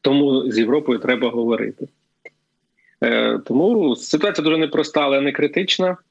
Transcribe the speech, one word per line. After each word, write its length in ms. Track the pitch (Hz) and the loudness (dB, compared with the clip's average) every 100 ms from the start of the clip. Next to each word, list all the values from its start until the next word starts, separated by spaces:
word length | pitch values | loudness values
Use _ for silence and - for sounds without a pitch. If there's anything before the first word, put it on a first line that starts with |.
Тому 500 | - 143 143 131 127 | 2 2 4 2 0
з 80 | 110 | 0
Європою 400 | 113 143 147 117 | 2 0 0 -2
треба 300 | - 123 123 | 0 0 0
говорити. 580 | 117 117 113 - - - _ _ _ - _ _ _ _ _ _ _ | -2 -2 -2 -4 -8 -14 _ _ _ -20 _ _ _ _ _ _ _
Е, 340 | 120 117 117 117 | -2 0 0 -2
тому 580 | - 123 180 233 160 120 | -2 0 2 2 0 -2
ситуація 480 | - 156 202 190 | -2 -2 0 0
дуже 120 | 156 160 | 0 0
непроста, 440 | 156 156 147 - | 0 0 -2 0
але 200 | 147 139 | 2 2
не 120 | 143 | 0
критична. 640 | - 147 160 190 - 185 180 _ | 0 -2 0 -2 0 0 -2 _